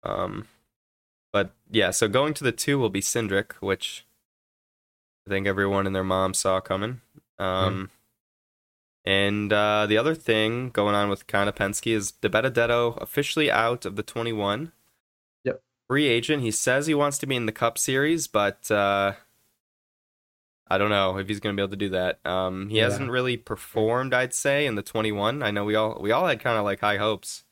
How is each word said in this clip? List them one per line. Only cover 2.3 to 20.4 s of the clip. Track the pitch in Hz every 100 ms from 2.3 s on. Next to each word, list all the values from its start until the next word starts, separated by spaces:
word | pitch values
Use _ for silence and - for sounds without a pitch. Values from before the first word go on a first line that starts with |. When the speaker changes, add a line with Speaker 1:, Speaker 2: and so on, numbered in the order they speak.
| 151
Speaker 1:
to |
the | 135
two | 113 - 139
will | 117
be | 95
Cindric, | 98 120 110 95 -
which | - 98 95 - - _ _ _ _ _ _ _ _ _ _ _ _ -
I |
think | 98 98
everyone | 95 98 98 98
and | 95
their |
mom | 95 95 95
saw | 92 95 95
coming. | - 95 107 123 _ - _ _
Um, | 95 92 95
Speaker 2:
Mm-hmm. | 92 92 _ _ _ _ _ _ _ _ _ _ _ -
Speaker 1:
and, | 98 98 104 104
uh, | 104 104 107 107
the | 107
other | 135 160
thing | - 110 107 117 127
going | 110 104 104
on | 101
with | 98 -
Conor | 101 101
Penske | - 98 104 -
is | 110 98
De | - 104
Benedetto | 101 127 117 117 120 120 117
officially | - - 143 - 151
out | - 117 120 92
of | 98
the |
twenty-one. | 107 - 117 110 101 107 165 _ _ _ _ _ _ _
Speaker 2:
Yep. | - - _ _ _
Speaker 1:
Free | 131 147
agent. | 117 120 151
He | 120
says | 107 - 127 151
he |
wants | 147 147 143
to | 135
be | 131
in | 113
the |
Cup | - 117 -
Series, | - 135 147 165 147
but, | 107 101 98 -
uh, | 104 98 101 98 98 _ _ _ _ _ _ _ _ _ _ _ _